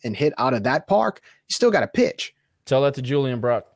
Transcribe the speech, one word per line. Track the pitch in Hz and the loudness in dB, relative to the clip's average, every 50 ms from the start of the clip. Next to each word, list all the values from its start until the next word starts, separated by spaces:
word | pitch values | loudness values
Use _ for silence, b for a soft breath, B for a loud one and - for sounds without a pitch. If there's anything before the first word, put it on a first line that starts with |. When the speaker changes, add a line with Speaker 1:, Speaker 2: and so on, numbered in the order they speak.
Speaker 1:
and | - 117 107 | -8 -8 -4
hit | - 143 151 - - | 0 0 0 0 0
out | 123 131 123 | 0 0 0
of | 113 98 | 0 0
that | 127 139 156 - - | 0 -2 -2 0 0
park, | 196 208 226 220 - - b b b b b - | 0 2 2 0 -4 -8 b b b b b -6
you | - | -2
still | - 240 233 | 2 2 2
gotta | 202 143 104 | 4 2 0
pitch. | - - - 247 - - - - - - _ _ _ _ _ _ | 0 0 0 0 0 -2 -6 -12 -14 -16 _ _ _ _ _ _
Speaker 2:
Tell | - 135 135 | 0 2 2
that | 139 143 139 | 2 2 0
to | 135 | -2
Julian | 127 123 143 143 139 131 123 117 | -4 -2 -2 -2 0 -2 -2 -2
Brock. | 120 120 120 104 - - _ | 0 0 0 -2 -4 -6 _